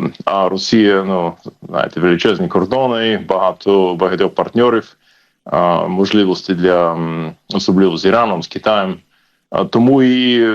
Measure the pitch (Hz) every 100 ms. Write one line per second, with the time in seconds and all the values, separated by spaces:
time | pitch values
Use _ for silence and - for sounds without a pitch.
0 | - - - 98 92 95 - 113 104 98
1 | 95 92 85 - - - - 78 - 80
2 | 87 85 113 95 87 95 90 127 131 117
3 | 113 104 82 95 95 87 101 98 92 87
4 | 92 92 95 92 90 117 120 117 - _
5 | _ _ _ _ - - 87 85 82 92
6 | 98 107 98 87 - 87 90 87 85 82
7 | 82 82 82 - - 98 101 92 95 82
8 | 95 113 117 87 85 - - 104 95 87
9 | _ _ _ _ _ 87 95 120 123 135
10 | 127 127 127 120 113